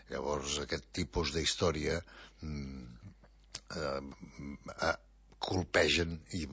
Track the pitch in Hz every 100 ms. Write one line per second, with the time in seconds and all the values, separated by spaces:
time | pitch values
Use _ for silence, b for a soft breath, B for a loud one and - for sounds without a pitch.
0 | - 67 69 73 69 73 71 76 - -
1 | 87 87 71 80 76 - 87 76 73 76
2 | - B B - 80 73 67 67 60 58
3 | 98 - - - - - - 85 73 69
4 | 69 - 78 - 69 71 - - 80 -
5 | - - - - - 92 85 87 80 82
6 | 82 80 - 90 69